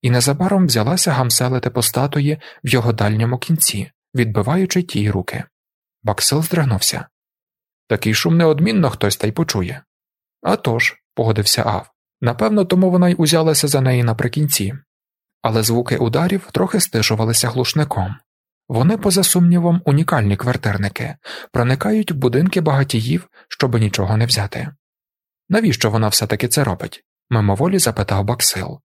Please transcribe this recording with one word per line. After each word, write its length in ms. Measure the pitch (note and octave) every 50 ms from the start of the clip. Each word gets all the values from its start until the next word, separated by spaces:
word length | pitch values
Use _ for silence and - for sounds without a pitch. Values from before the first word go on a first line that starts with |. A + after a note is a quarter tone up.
| -
І 80 | B2+
незабаром 560 | A#2+ B2 A#2+ C#3+ C#3 C#3+ F3 F#3+ G3+ G3 F#3
взялася 460 | D#3 A#2+ A#2 G#2+ A#2+ E3+ F#3 - F#3 D3
гамселити 580 | B2+ C3 A#2+ A2+ - B2+ B2+ C3 B2+ - B2
по 120 | A#2+ A#2+ A2+
статуї 580 | - - B2 C3 C#3+ C#3 D3+ C#3 D3 D3+ D3+ - - - - _
в 40 | C3+
його 240 | B2 C3 A2+ A#2+ A2+
дальньому 460 | A2+ G#2+ G#2 G#2+ A2 A2+ A#2 B2 B2
кінці, 520 | - - E3 D#3+ - - - G#2 F#2 - _ _ _ _ _
відбиваючи 680 | B2+ A#2+ A2+ G#2 G#2+ G2+ A2+ D3 F#3 F#3+ F#3 - F3+ F3
тій 280 | F3 - - G#2 G#2
руки. 340 | G2+ F#2+ F2+ - - - - - _ _ _ _ _ _ _ _ _ _ _
Баксил 400 | G#2+ G#2 - - - C#3 D3 D#3+
здригнувся. 640 | - - F3 D3+ C3 A2 F#2 - - - - - _ _ _ _ _ _ _ _ _ _ _ _ _ _ _ _ _
«Такий 260 | A#2 G#2 - A2 A2
шум 220 | - - E3+ E3
неодмінно 540 | E3+ E3+ D#3+ D#3 C#3+ D#3 G#3+ A3+ G#3 E3+ C3
хтось 260 | A2 - - G2+ -
та 100 | - -
й 60 | G#2+ G#2+
почує». 500 | - E3+ - - G#2+ F#2 F2 D2 C#2 _ _ _ _ _ _ _ _ _ _ _ _ -
«А 140 | - G3
тож», 400 | G#3+ - C3+ A#2 A#2+ A#2+ - - _ _ _ _
погодився 480 | - A#2 A2+ A2 G#2 G#2 - - - A#2
Ав, 240 | A#2 G#2 F#2+ - - _ _ _ _ _ _
«напевно, 440 | - A#2+ A#2+ - - - G#3+ G#3 G3
тому 260 | F3 F3+ F3+ F#3 F#3
вона 180 | F3+ F3+ F3+ F3+
й 60 | F3 -
узялася 500 | E3+ D3+ E3 E3 D#3+ D#3+ D#3 D3 - D3
за 120 | C#3 C#3
неї 240 | C3 C3 B2+ B2 A#2+
наприкінці». 720 | A#2+ A2 A2+ - B2 - D3 D3+ D3 - - G2+ F#2+ B2 C#3 _ _ _ _ _ _ _ _ _ _ _ _ -
Але 200 | A#2 A2 A2+ A2
звуки 340 | A2+ A#2 A#2+ A#2+ - -
ударів 520 | - - A2+ A2+ C#3 E3 F3+ F#3+ G3 - - -
трохи 280 | C3+ D#3 F#3+ - G#3+
стишувалися 680 | - - - A#2 G#2 - A2+ G#2+ A2+ A2 A#2 A2+ - A#2+
глушником. 680 | A2+ B2+ B2 - - D#3 D3+ C#3+ - - F#2 F#2+ G#2+ - _ _ _ _ _ _ _ _ _ _
Вони, 280 | B2 A2+ B2+ E3+ G#3+
поза 260 | A3 - G#3 F3 F#3+ F#3+
сумнівом, 600 | - - F#3 F3 F3 F3 F3 E3+ F3 E3+ F3+ -
унікальні 520 | - C#3 C#3+ E3 - - C#3+ G#2+ G2+ G2+
квартирники, 800 | G2 - B2 B2 - - A2 G2+ G2 G2 G2+ - - - - - _ _ - - - - - _
проникають 600 | B2+ A#2+ B2 C3 C3+ - G3+ G#3+ A3 G#3 - F3
в 20 |
будинки 460 | C#3 C3+ B2+ A#2+ C3 D#3+ F#3+ - F#3
багатіїв, 680 | E3 D#3 C#3 C3+ C#3 C3+ - A#2 A2 B2 D3+ F3 - _ _ - - _
щоби 320 | - _ - C3 A#2 A#2
нічого 360 | G#2+ G#2 - - G2 F#2 A2
не 100 | G#2+ A#2
взяти. 440 | A#2+ - A2+ G2+ G2+ - - - C#3+ - _ _ _ _ _ _ _ _ _ _ _ _ _ _ _
«Навіщо 420 | F3+ D#3+ A3+ G#3 A#2 - - A2+
вона 180 | G#2 A2+ A2 G#2
все-таки 400 | G2+ - - G#2 A2 G#2 - A#2+
це 160 | - - C#3
робить?» 400 | A#2 F2+ - - - - - _ _ _ _ _ _
мимоволі 480 | B2 A2+ G#2+ G2+ G2 F#2+ C3+ F3+ G3 F#3+
запитав 460 | D3+ - G#2+ - - - G2+ G2 G2+
Баксил. 560 | G2+ B2 A#2+ - - - F#2+ F#2+ - D#3 - _ _